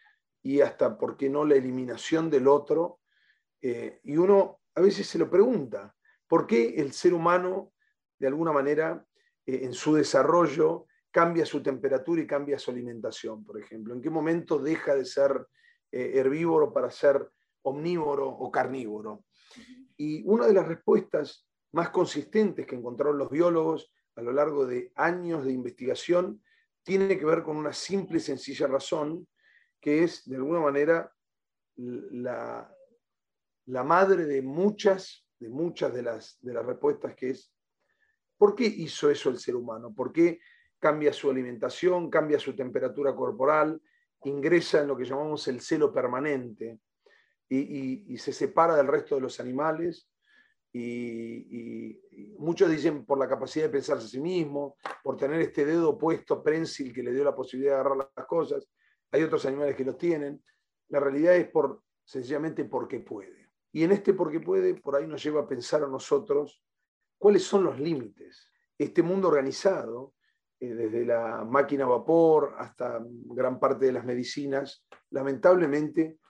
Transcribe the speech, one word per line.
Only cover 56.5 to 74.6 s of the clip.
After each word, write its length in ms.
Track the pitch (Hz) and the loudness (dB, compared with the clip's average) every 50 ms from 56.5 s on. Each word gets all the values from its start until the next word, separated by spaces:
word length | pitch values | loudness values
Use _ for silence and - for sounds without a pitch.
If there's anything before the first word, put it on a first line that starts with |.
| 156 160 165 - - - 139 123 117 | 0 0 -2 -4 -6 -8 -10 -10 -8
que 100 | 127 120 | -8 -4
le 100 | 123 123 | -2 -2
dio 120 | 135 143 | 0 0
la 100 | 143 139 | 0 0
posibilidad 380 | 135 123 - - 127 139 143 139 | -2 -6 -8 -6 -2 0 0 2
de 80 | 135 | 2
agarrar 280 | 135 139 139 135 135 - _ | 2 0 0 -2 -4 -6 _
las 100 | - - | -16 -8
cosas. 420 | - 170 165 151 139 143 139 - _ _ _ _ _ _ _ _ _ | -2 -2 0 0 0 -2 -6 -6 _ _ _ _ _ _ _ _ _
Hay 140 | - 147 160 | 0 2 2
otros 200 | 151 160 151 - | 2 0 0 0
animales 280 | 135 135 143 147 143 131 | -2 -2 0 -2 -2 -2
que 100 | - 131 | -2 -4
los 140 | 131 123 - | -4 -4 -2
tienen. 420 | 175 170 165 147 143 139 147 - _ _ _ _ _ _ _ _ _ - | 0 0 0 0 -2 -6 -10 -12 _ _ _ _ _ _ _ _ _ -4
La 100 | 147 143 | -2 0
realidad 340 | 139 139 135 147 160 175 180 | 0 0 2 4 6 6 6
es 140 | 175 160 - | 6 4 2
por, 340 | - 160 139 131 - - _ _ _ _ _ | 2 0 0 0 -2 -8 _ _ _ _ _
sencillamente 640 | _ - 135 123 123 147 143 156 160 - - 139 | _ -10 -8 -6 -4 -4 -4 -4 -4 -4 -6 -6
porque 340 | 113 135 120 117 - 135 117 | -4 -4 -6 -6 -6 -8 -10
puede. 500 | - - 117 104 92 - - _ _ _ _ _ _ _ - | -10 -10 -12 -12 -14 -16 -20 _ _ _ _ _ _ _ -2
Y 100 | 151 160 | 0 2
en 80 | 175 | 2
este 240 | 202 196 - 208 196 | 2 2 2 2 2
porque 240 | 190 175 156 147 165 | 2 0 -2 -2 -4
puede, 380 | 151 170 190 190 185 185 175 | -2 -2 0 2 2 2 0
por 180 | - - 139 135 | -2 -2 -2 0
ahí 140 | 139 156 160 | 0 0 -2
nos 120 | 147 131 | -6 -8
lleva 200 | 127 151 151 151 | -4 -2 -2 -2
a 80 | 135 - | -2 -4
pensar 340 | 139 123 120 - - 151 151 | -6 -8 -4 -2 -2 -2 0
a 60 | 135 | -2
nosotros 720 | 135 131 - - 151 139 - - 139 147 147 135 - _ _ _ _ _ _ _ _ _ _ _ _ - | -6 -8 -2 0 0 0 0 0 -2 -2 -2 -4 -8 _ _ _ _ _ _ _ _ _ _ _ _ 4
cuáles 240 | - 208 208 185 - | 6 6 6 6 4
son 220 | - - 196 185 | 2 2 2 2
los 160 | 156 131 123 | 2 0 -2
límites. 680 | 147 170 165 135 117 104 - - - - - _ _ _ _ _ _ _ _ - | -4 -2 -2 -4 -6 -8 -14 -20 -20 -20 -20 _ _ _ _ _ _ _ _ -6
Este 240 | 147 139 - 175 165 | -6 0 2 2 2
mundo 240 | 170 185 196 190 | 2 2 0 2
organizado, 880 | 170 147 143 135 135 131 - - 196 190 156 120 110 117 123 135 139 _ _ _ _ _ _ _ _ _ _ | 2 4 2 2 0 -2 0 0 0 0 0 -2 -8 -10 -12 -12 -16 _ _ _ _ _ _ _ _ _ _
eh, 120 | 131 120 113 | -10 -8 -6
desde 320 | 117 117 110 113 117 120 | -4 -4 -2 -2 -2 0
la 400 | 120 117 117 117 113 113 113 110 | 0 0 -2 -2 -4 -6 -8 -4
máquina 380 | 113 123 139 139 139 143 135 135 | 0 2 2 2 2 0 0 0
a 60 | 127 | 2
vapor 640 | 123 117 107 - 165 165 165 160 156 151 143 - - - | 0 2 2 4 4 6 6 8 6 6 4 2 -2 -8
hasta 460 | 120 117 - - 123 123 120 113 117 | -12 -12 -10 -8 -8 -6 -6 -8 -10
gran 540 | 120 120 117 - 120 120 123 127 127 131 123 | -12 -16 -18 -16 -8 -4 -2 -2 -2 0 2
parte 280 | 143 131 135 113 135 | 2 0 2 2 2
de 60 | 131 127 | 2 2
las 120 | 120 113 | 0 -4
medicinas, 800 | 123 123 123 123 - - 147 143 139 135 135 | -4 -4 -4 -6 -6 -8 -8 -6 -4 -4 -4